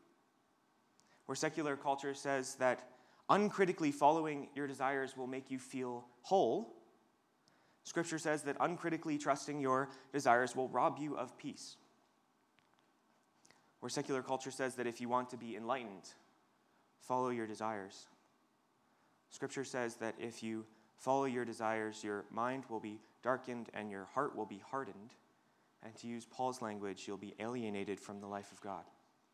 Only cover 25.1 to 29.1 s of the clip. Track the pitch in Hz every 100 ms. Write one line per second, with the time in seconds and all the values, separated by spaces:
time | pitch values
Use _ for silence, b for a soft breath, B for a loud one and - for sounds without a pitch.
25.1 | - _ _ b b b _ 110 110 117
26.1 | 117 113 - 127 123 113 104 101 92 -
27.1 | 98 101 - 113 123 113 101 98 95 -
28.1 | 101 101 101 104 95 104 92 - - _